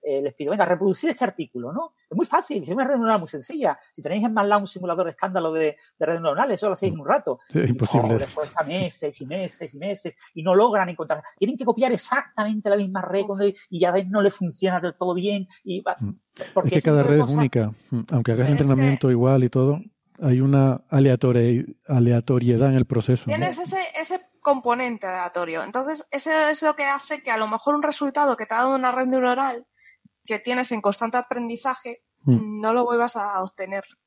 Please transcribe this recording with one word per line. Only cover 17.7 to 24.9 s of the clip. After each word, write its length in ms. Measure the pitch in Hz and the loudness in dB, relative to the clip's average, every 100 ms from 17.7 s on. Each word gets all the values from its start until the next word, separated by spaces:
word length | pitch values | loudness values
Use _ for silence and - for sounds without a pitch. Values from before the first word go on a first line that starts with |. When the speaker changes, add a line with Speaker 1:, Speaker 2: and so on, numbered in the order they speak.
| 107 _ | -4 _
Speaker 2:
Mm. 100 | 120 110 | -6 0
Aunque 180 | 139 117 | 0 2
hagas 160 | 117 131 | 2 2
el 60 | |
Speaker 3:
Es 60 | 143 | 4
que 40 | |
Speaker 2:
entrenamiento 480 | 139 135 135 139 135 | 4 4 4 4 2
igual 320 | 120 127 135 | 4 4 4
y 60 | 123 | 4
todo, 320 | 131 131 147 - _ _ _ | 2 2 0 -6 _ _ _
hay 180 | 143 127 | 0 2
una 420 | 135 139 135 127 _ | 4 4 4 2 _
aleatori-, 840 | 139 139 127 131 120 117 120 - - - | 4 4 4 2 4 2 2 -2 -14 -2
aleatoriedad 840 | 131 120 120 113 123 120 117 135 | 2 4 2 2 0 2 4 4
en 60 | 131 | 4
el 100 | 123 | 2
proceso, 400 | 120 107 127 - | 0 2 0 0
¿no? 60 | 110 | -2
Speaker 3:
Tienes 220 | - 339 | -2 -2
ese, 200 | 359 381 349 - | -4 -4 -6 -6
ese 220 | 320 359 _ _ | -4 -6 _ _
componente 680 | - 277 240 240 254 | 0 0 0 -2 -2